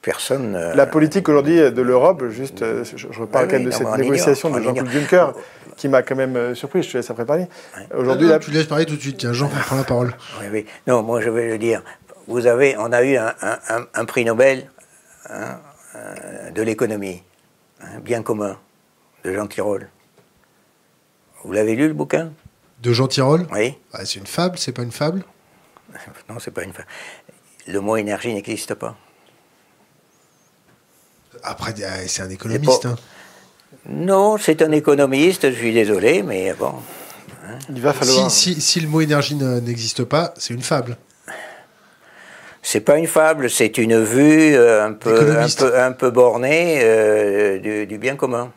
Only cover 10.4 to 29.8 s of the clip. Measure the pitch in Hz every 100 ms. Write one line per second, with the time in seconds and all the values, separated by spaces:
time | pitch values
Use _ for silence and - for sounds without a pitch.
10.4 | 101 107 107 - - 123 110 117 113 113
11.4 | 117 110 113 104 - - _ - - 120
12.4 | 120 120 139 110 113 120 131 135 110 -
13.4 | 98 120 - 117 117 - 113 127 113 113
14.4 | 135 131 - _ _ _ _ _ - 107
15.4 | 113 - - _ - - 55 - - 104
16.4 | - - 113 110 120 104 98 90 _ _
17.4 | _ _ _ _ 98 - 98 117 107 110
18.4 | 101 92 _ _ _ _ _ _ 90 95
19.4 | 104 - 101 98 101 _ _ _ _ _
20.4 | _ _ _ _ _ _ _ _ _ _
21.4 | - 98 107 113 156 151 147 156 165 151
22.4 | - _ _ _ 120 117 131 - 131 160
23.4 | 170 104 117 147 _ - 98 101 98 -
24.4 | 180 175 - 120 120 - 151 190 - _
25.4 | _ _ _ _ _ - - - - 113
26.4 | - - 92 - - - - - - _
27.4 | _ _ - 98 101 110 104 98 120 107
28.4 | 101 107 - 110 - - _ _ _ _
29.4 | _ _ _ _